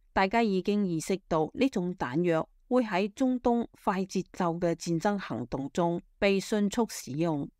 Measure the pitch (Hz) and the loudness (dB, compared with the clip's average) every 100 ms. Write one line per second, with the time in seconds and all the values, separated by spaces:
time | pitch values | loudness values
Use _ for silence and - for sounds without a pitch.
0 | _ - 190 233 226 190 180 208 196 160 | _ 0 2 4 2 2 0 0 0 -2
1 | - 190 - 160 151 - 269 202 180 175 | -2 -4 0 0 0 0 0 0 -4 -4
2 | 127 139 175 160 - _ _ 254 220 185 | -2 0 2 2 -2 _ _ 0 2 0
3 | 202 - 262 254 247 233 - - - 190 | -2 0 0 2 0 0 -2 -4 -2 -2
4 | 190 190 - - 175 170 175 165 170 165 | -2 -4 -6 -2 -2 0 0 -2 -2 0
5 | 208 202 - 113 120 135 139 - 170 170 | 0 -2 -4 -8 -6 -6 -4 0 0 0
6 | - _ 202 196 - 214 202 240 233 - | -6 _ 2 2 0 0 0 0 -2 -4
7 | - 139 170 147 139 | -8 -2 -2 -2 -6